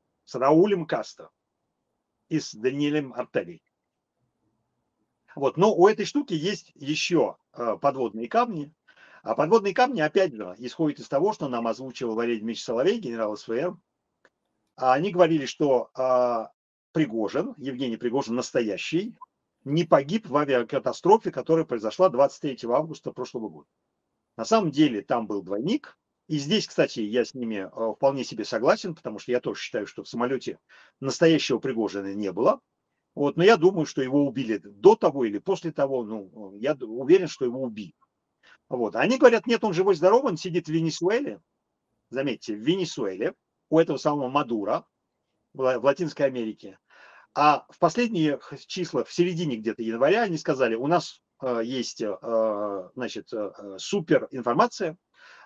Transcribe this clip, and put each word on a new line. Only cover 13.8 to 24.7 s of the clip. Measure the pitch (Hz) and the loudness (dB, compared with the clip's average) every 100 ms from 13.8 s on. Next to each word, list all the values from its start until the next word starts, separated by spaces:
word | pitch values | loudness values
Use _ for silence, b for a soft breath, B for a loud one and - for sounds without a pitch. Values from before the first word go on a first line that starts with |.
| _ _ _ _ _ _ _ _ _ - | _ _ _ _ _ _ _ _ _ -2
А | 127 | 2
они | 135 196 | 2 2
говорили, | 175 165 160 131 | 4 4 4 -2
что, | - 147 123 - 131 | 0 2 2 0 -4
э, | 127 123 123 113 107 _ _ _ _ | 2 2 2 0 -6 _ _ _ _
Пригожин, | 160 131 113 101 135 254 156 | -2 -2 -2 -2 -2 -4 -8
Евгений | 135 123 127 110 | -10 -6 -6 -4
Пригожин | 123 135 113 | -2 -2 -2
настоящий, | 123 123 131 107 90 - 165 220 - - _ _ _ | -4 -2 -2 -2 -4 -4 -4 -4 -12 -20 _ _ _
не | 135 156 | -2 -2
погиб | 165 147 139 220 175 | 4 2 2 -4 -2
в | 143 | 0
авиакатастрофе, | 143 123 113 139 - - 175 226 175 | 2 0 0 -2 -4 0 4 4 4
которая | 131 123 165 | -6 0 0
произошла | 160 117 107 - 185 | 0 -4 -4 2 2
двадцать | 120 139 - | 4 2 0
третьего | 147 120 117 131 | -8 -6 -2 0
августа | 160 127 127 | -2 -8 -12
прошлого | 127 123 123 104 | -10 -10 -8 -10
года. | 80 _ _ _ _ _ _ _ - | -14 _ _ _ _ _ _ _ -10
На | |
самом | 110 220 | 2 2
деле | 165 | 2